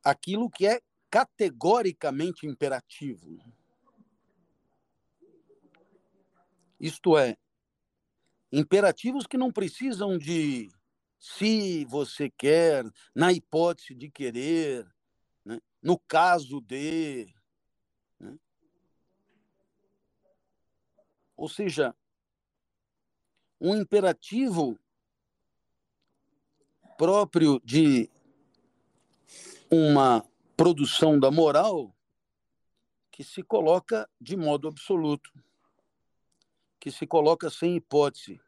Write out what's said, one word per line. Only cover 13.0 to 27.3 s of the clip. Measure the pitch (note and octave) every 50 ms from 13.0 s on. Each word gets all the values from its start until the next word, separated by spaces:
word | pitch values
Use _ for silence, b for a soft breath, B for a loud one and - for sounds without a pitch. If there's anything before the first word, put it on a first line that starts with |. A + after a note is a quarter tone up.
| b b
"na | b C3+ - B2
hipótese | B2 A#2 _ _ - D#3+ E3+ F3 E3+ _ - -
de | C3 B2 C#3 D3+
querer", | _ - C#3 B2 A2+ B2 C3+ D3+ E3 E3 D#3+ D3 B2+ B2 G2+ F#2 _ _ _ _ _ _ _ _ _ _ _
né? | G2+ A#2 A2+ _ _ _ _
"No | - D#3+ F3+ -
caso | _ _ - D#3+ E3+ F3+ F3 E3+ C#3+ B2+ C#3 C#3
de", | A2+ G2+ B2+ C3+ C#3+ D#3 D#3+ E3 D#3+ D3 C3+ B2 G#2+ F#2 _ _ _ _ _ _ _ _ _ _ _ _ _ _ _ _ _ _
né? | - A2+ C#4 D#4+ _ _ _ _ _ _ _ _ _ _ _ _ _ _ F#3 _ _ _ _ _ _ _ _ _ _ _ _ _ _ _ _ _ _ _ _ _ _ C#5 C#5+ _ _ _ _ _ _ _ _ _ _ _ _ _ _ _ _ _ _ _ _
Ou | - D#3 D3+
seja, | - - A3 F#3 C#3+ D3 C#3+ B2 - _ _ _ _ _ _ _ _ _ _ _ _ _ _ _ _ _ _ _ _ _ _ _ _ _ _ _ _ _ _ _ _ _
um | D#3 F3 G3+
imperativo | G#3+ G3 - G3+ G#3 F#3+ F#3 D#3+ _ - - G3 A#3+ C4+ B3 F#3 E3 D3+ B2+ G#2 - _ _ _ _ _ _ _ _ _ _ _ _ _ _ _ _ _ _ _ _ _ _ _ _ _ _ _ _ _ _ _ _ _ _ _ _ _ _ _ _ _ _ -
próprio | - D#3 E3+ G3 G#3 G3+ -